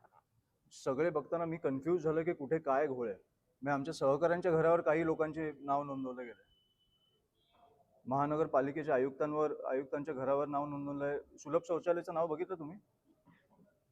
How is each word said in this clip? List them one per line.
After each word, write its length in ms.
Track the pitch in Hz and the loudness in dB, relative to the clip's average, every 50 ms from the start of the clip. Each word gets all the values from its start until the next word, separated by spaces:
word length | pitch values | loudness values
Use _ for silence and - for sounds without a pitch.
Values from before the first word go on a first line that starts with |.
| _ - _ - _ _ _ _ _ _ _ _ _ _ - - - | _ -20 _ -20 _ _ _ _ _ _ _ _ _ _ -14 -8 -4
सगळे 260 | 147 131 139 160 175 | -2 0 0 0 0
बघताना 340 | 160 147 - - 170 170 170 | 0 -2 -4 -4 -4 -4 -4
मी 120 | 165 160 | -4 -4
कन्फ्यूज 460 | 156 - 143 135 131 135 165 180 175 | -2 -2 -2 -2 -2 0 2 2 2
झालो 220 | 147 160 151 165 160 | 4 2 2 2 2
की 80 | 160 | 0
कुठे 260 | 170 - 139 120 160 160 | 0 -2 0 0 0 0
काय 280 | 160 139 131 139 156 | 2 4 4 4 4
घोळ 220 | 143 131 127 117 107 | 2 0 -2 -2 -4
आहे. 100 | 95 95 _ _ _ _ _ _ _ - | -4 -8 _ _ _ _ _ _ _ -6
मी 80 | 131 143 | -2 0
आमच्या 240 | 143 135 139 165 160 | 0 0 0 -4 -2
सहकाऱ्यांच्या 580 | - 151 135 139 143 170 165 175 175 180 180 | 2 4 4 4 4 4 2 2 2 2 4
घरावर 280 | 160 160 156 165 170 170 | 4 6 6 6 6 6
काही 240 | 165 160 151 165 165 | 4 4 4 4 4
लोकांचे 480 | 160 156 - 156 156 151 160 160 151 | 2 2 2 0 -2 -2 -4 -4 -4
नाव 300 | 143 131 143 139 139 143 | -6 -6 -2 0 0 0
नोंदवले 420 | 143 143 139 135 131 127 127 127 123 | 0 -2 -4 -6 -4 -6 -6 -8 -10
गेले. 200 | 117 107 _ _ _ _ _ _ _ _ _ _ _ _ _ _ _ _ _ _ _ _ _ _ _ _ _ _ _ _ _ _ _ _ _ - | -12 -14 _ _ _ _ _ _ _ _ _ _ _ _ _ _ _ _ _ _ _ _ _ _ _ _ _ _ _ _ _ _ _ _ _ -8
महानगरपालिकेच्या 880 | 117 131 143 143 147 151 156 160 151 - 131 135 139 139 160 143 156 139 | -4 0 0 0 0 2 0 0 2 2 2 2 2 -2 -4 -2 0 2
आयुक्तांवर, 580 | 127 131 139 135 - 151 151 151 151 151 147 151 - - | 2 2 2 0 -2 -4 -2 0 0 0 0 -2 -4 -4
आयुक्तांच्या 500 | - 131 135 143 - 151 147 139 160 139 | -4 -2 -4 -4 -4 -6 -6 -6 -6 -6
घरावर 320 | 127 131 131 139 143 147 | -4 0 0 0 0 0
नाव 200 | 143 143 143 147 | -2 -2 -4 -4
नोंदवलंय. 520 | 147 143 143 143 143 143 143 143 143 143 131 - - - - | -4 -6 -6 -6 -6 -6 -4 -4 -4 -4 -4 -8 -10 -20 -16
सुलभ 220 | - 147 156 170 170 - | -8 -2 -2 -2 0 -2
शौचालयाचं 460 | 170 151 - 175 170 175 165 190 170 | -4 -2 0 0 0 0 -2 -4 -2
नाव 120 | 160 170 | -2 -2
बघितलं 320 | 165 156 156 180 185 185 165 | -2 -2 -4 -6 -6 -8 -10
तुम्ही? 200 | 151 151 185 208 _ _ _ _ _ _ _ _ _ _ _ _ _ _ _ _ - _ _ _ _ _ | -10 -12 -14 -16 _ _ _ _ _ _ _ _ _ _ _ _ _ _ _ _ -20 _ _ _ _ _